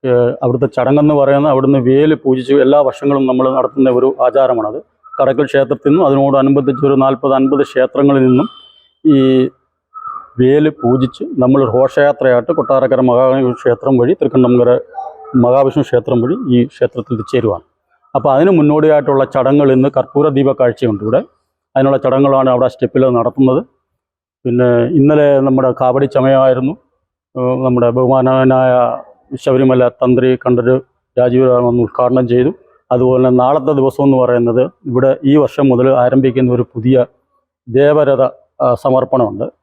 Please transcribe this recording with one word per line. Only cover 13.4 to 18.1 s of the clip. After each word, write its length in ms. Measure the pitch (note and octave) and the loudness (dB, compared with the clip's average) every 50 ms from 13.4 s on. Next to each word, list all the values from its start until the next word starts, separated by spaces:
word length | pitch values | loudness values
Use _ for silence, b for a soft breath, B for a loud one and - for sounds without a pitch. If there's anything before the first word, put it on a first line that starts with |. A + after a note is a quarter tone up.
| C3+ B2 A#2+ - | -2 -2 -4 -2
ക്ഷേത്രം 360 | - B2+ A#2+ A#2 - C3+ C3+ B2 | -2 -2 -2 -2 -2 -2 0 0
വഴി 120 | A#2+ C3 F#3+ - | 2 0 0 -2
തൃക്കണ്ണമംഗല 520 | - C3 - C3 B2+ B2 B2 B2 A#2+ A#2+ B2 B2 - - - - - - - - - - - B2+ A#2 | -2 -2 0 0 2 2 2 2 2 2 0 0 -2 -10 -16 -16 -16 -16 -18 -20 -20 -4 -2 0 2
മഹാവിഷ്ണു 380 | A#2+ B2+ C#3 C#3 C3+ B2+ D3+ C#3 | 2 2 2 2 0 0 -2 -4
ക്ഷേത്രം 340 | - - B2 A2 - B2 A#2+ A2+ | 0 -2 -2 -2 -2 -2 -2 -2
വഴി 140 | B2+ E3+ B3 B3+ D3 B2 | -2 -4 -6 -2 0 0
ഈ 40 | A#2+ A#2+ D3 _ | 0 0 -2 _
ക്ഷേത്രത്തിൽ 420 | - - - _ B2+ G#2+ - B2+ | -6 -6 -4 _ -10 -10 -10 -10
എത്തിച്ചേരുവാണ്. 500 | A2 G#2 - - B2+ A2 A2 G2 E2+ _ _ _ _ _ _ _ _ _ _ | -10 -8 -4 -4 -2 -2 -2 -4 -6 _ _ _ _ _ _ _ _ _ _